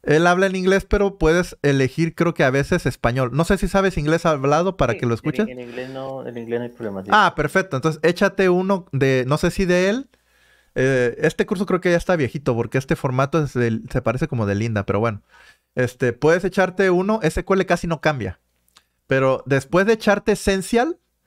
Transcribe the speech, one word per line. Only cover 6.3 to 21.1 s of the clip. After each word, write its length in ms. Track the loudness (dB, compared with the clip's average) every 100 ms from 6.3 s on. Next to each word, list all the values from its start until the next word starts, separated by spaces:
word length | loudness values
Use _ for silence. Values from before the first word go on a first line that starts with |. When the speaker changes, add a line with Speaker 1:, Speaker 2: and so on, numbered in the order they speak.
| -10
Speaker 2:
inglés 220 | -6 -6
no 40 |
hay 60 | -6
problema, 340 | -8 -8 -8
sí. 60 | 0
Speaker 1:
Ah, 220 | 2 2 0
perfecto. 400 | -2 -2 -2 -2
Entonces, 240 | -2 0
échate 440 | -2 2 0 2 2
uno 380 | 2 0 -2 -2
de, 320 | 0 2 2 0
no 100 | 0
sé 140 | 0
si 140 | 0
de 240 | 0 2 2
él. 200 | -2 -6 _ _ _ _ _ _ -2
Eh, 400 | 0 2 0 0
este 220 | -4 -2
curso 220 | -2 -2 0
creo 140 | 0
que 100 | 2
ya 60 | 0
está 200 | 0 0
viejito, 380 | 0 -2 -2
porque 240 | -2 -2 -4
este 180 | -2 -4
formato 460 | -2 -2 0 0
es 100 | -2
del, 300 | -2 0 -2 -4
se 100 | -4
parece 280 | -2 -2 -4
como 180 | -2 0
de 80 |
Linda, 320 | 0 0 -2 -2
pero 140 | 0
bueno. 220 | 0 -4 _ _ -20 _ _
Este, 380 | -4 -4 0 -2
puedes 320 | 2 2 2
echarte 460 | 0 0 0 2 2
uno. 280 | 2 0 0
S 220 | 0 -2
Q 100 | 0
L 120 | 0 2
casi 200 | 0 -2
no 140 | -2
cambia. 380 | -2 -2 -6 -10 _ _ _ _ _ _ _
Pero 340 | 2 2 0
después 420 | 0 -2 2 2 2
de 80 |
echarte 380 | 2 2 0 0
Essential, 680 | 0 0 -2 0 0 0 -4 _